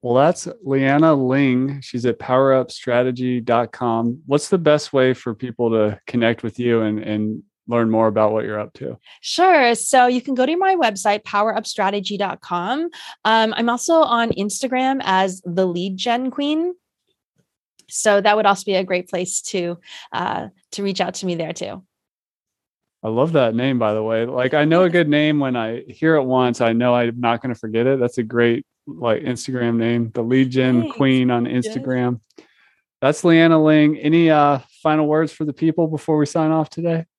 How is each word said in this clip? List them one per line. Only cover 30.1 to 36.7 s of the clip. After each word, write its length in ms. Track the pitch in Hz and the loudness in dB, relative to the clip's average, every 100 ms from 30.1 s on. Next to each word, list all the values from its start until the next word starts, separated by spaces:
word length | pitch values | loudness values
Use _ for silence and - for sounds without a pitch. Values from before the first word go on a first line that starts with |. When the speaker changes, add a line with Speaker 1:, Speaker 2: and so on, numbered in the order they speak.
Speaker 1:
the 100 | 120 | -4
Lead 280 | 113 131 131 | 0 2 2
Gen 300 | 127 127 123 | 2 2 2
Speaker 2:
Thanks. 160 | 107 - | 0 0
Speaker 1:
Queen 340 | 135 131 127 | 2 2 2
on 140 | 120 123 | 0 0
Speaker 2:
Yes. 220 | 123 120 | -2 -4
Speaker 1:
Instagram. 520 | 135 131 127 123 120 _ - _ _ _ _ _ _ | -6 -4 -2 -2 -4 _ -20 _ _ _ _ _ _
That's 220 | 131 151 | -2 2
Leanna 380 | 180 165 165 160 | 4 6 6 6
Ling. 360 | 156 151 151 151 | 6 6 4 2
Any, 320 | 147 165 165 | 2 4 4
uh, 300 | 151 147 139 - _ | 4 4 0 -6 _
final 240 | 160 156 151 | -2 0 0
words 240 | 156 160 | 0 -2
for 140 | - 151 | -4 -8
the 80 | |
people 340 | 139 160 160 160 | -2 -2 0 -2
before 300 | 156 - 151 | -2 -2 0
we 100 | 147 | 0
sign 240 | 170 156 | 0 0
off 180 | 160 | 0
today? 360 | 151 | -2